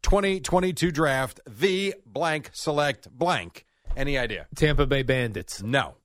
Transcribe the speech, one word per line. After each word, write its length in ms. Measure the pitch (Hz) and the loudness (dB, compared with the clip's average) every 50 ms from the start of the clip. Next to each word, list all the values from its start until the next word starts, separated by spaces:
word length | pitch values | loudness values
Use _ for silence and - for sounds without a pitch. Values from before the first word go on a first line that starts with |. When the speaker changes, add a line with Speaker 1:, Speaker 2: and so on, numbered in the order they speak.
| - | 4
Speaker 1:
twenty 360 | - 185 202 196 196 190 190 | 4 4 4 4 2 0 -2
twenty-two 500 | 143 - - 185 185 185 175 - - 180 | -2 2 2 2 2 2 0 0 -2 0
draft, 500 | 160 143 160 147 135 131 135 127 - - _ | 2 2 2 2 2 0 -2 -4 -6 -14 _
the 480 | - 110 104 151 196 185 190 196 196 - - _ | -20 -6 0 0 2 2 2 0 -2 -4 -6 _
blank 460 | 117 101 135 165 165 156 156 131 - - | -10 -6 -2 -2 0 -2 -2 -6 -10 -14
select 560 | - - 165 151 147 147 143 135 - - - | -8 -4 -2 0 2 0 0 -2 -4 -10 -20
blank. 540 | - 123 160 175 175 123 87 87 _ - _ _ _ _ _ - - | -6 -4 0 0 0 -2 -2 -8 _ -20 _ _ _ _ _ -6 -4
Any 200 | 127 139 143 143 135 | -2 -2 -2 -2 -2
idea? 280 | 123 117 107 87 78 _ - | -2 -4 -6 -8 -10 _ -2
Speaker 2:
Tampa 320 | - - 151 147 139 147 | 0 2 2 4 4 2
Bay 160 | 131 139 135 120 | 2 2 0 2
Bandits. 580 | 120 131 131 123 117 101 95 95 - - - | 0 0 0 0 -2 -4 -6 -10 -10 -12 -10
Speaker 1:
No. 340 | 98 110 127 139 110 73 - _ | -6 0 0 0 0 -2 -8 _